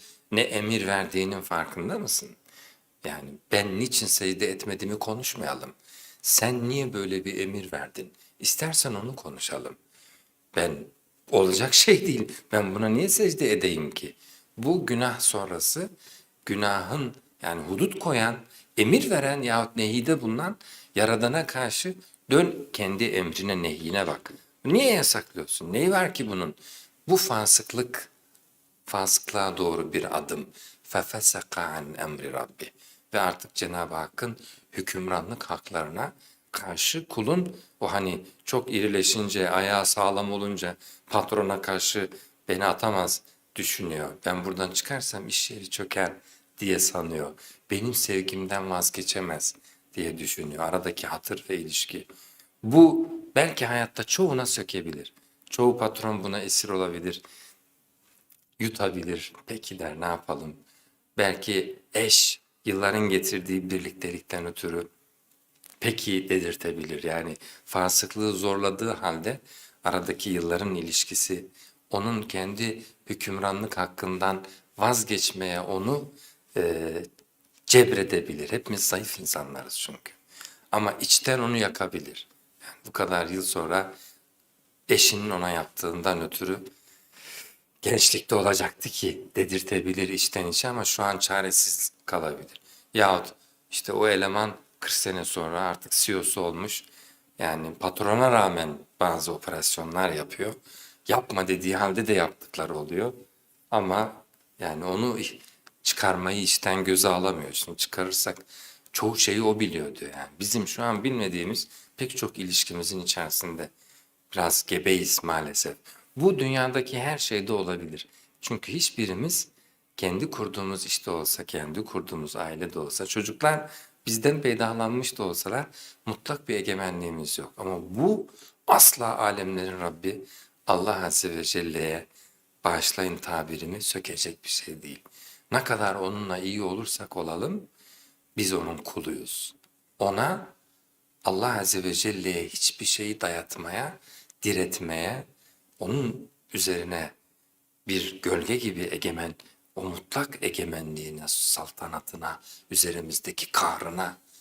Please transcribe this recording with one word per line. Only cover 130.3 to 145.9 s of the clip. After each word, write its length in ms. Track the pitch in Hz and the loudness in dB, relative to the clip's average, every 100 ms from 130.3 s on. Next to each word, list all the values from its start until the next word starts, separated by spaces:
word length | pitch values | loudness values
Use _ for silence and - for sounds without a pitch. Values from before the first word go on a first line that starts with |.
| - - _ - | -20 -20 _ 2
Allah 380 | 90 98 98 | 2 2 0
Azze 320 | 90 - 92 82 | 0 0 0 -2
ve 80 | |
Celle'ye, 640 | 78 90 85 80 80 80 - - - _ _ _ | -2 -2 -2 -2 -2 -4 -8 -20 -20 _ _ _
bağışlayın 520 | 90 82 - - 92 82 | 0 2 0 0 -2 -4
tabirimi, 640 | - 85 80 78 82 98 | -6 -6 -4 -8 -8 -6
sökecek 640 | - 95 - 82 87 82 | -4 -4 -6 -4 -6 -6
bir 40 | - | -6
şey 340 | - - 78 | -4 -4 -14
değil. 180 | 76 69 - - - - - | -14 -18 -20 -20 -20 -20 -2
Ne 120 | 131 | -2
kadar 300 | 131 113 101 | 0 0 0
onunla 440 | 101 95 104 101 92 | 0 -2 -4 -4 -4
iyi 240 | 95 104 | -4 -4
olursak 540 | 95 95 113 - 104 92 | -4 -4 -4 -6 -6 -6
olalım, 500 | 80 82 131 202 - _ - - - _ _ - | -6 -4 -4 -4 -8 _ -20 -20 -20 _ _ -2
biz 160 | 95 | 0
onun 240 | 90 82 82 | 0 -2 -8
kuluyuz. 800 | - - 80 76 - - - - _ _ _ - | -8 -8 -6 -8 -8 -10 -10 -14 _ _ _ -2
Ona, 480 | 101 98 139 185 - - _ _ _ _ _ _ | -2 2 0 -2 -8 -20 _ _ _ _ _ _
Allah 360 | - 95 123 113 | -2 0 0 0
Azze 240 | 95 98 | 0 0
ve 100 | 90 | 0
Celle'ye 540 | 87 110 98 92 87 82 | 0 0 0 -2 -2 -4
hiçbir 380 | - - - - | -2 -2 0 -2
şeyi 340 | - 107 107 | 0 -2 -4
dayatmaya, 760 | 90 85 - - 82 98 143 - - - - - | -4 -4 -6 -10 -6 -6 -6 -10 -20 -20 -20 -6
diretmeye, 800 | 104 92 90 - 82 82 87 127 - _ _ _ _ - | -2 0 0 -2 -4 -4 -4 -6 -10 _ _ _ _ -10
onun 500 | - | -4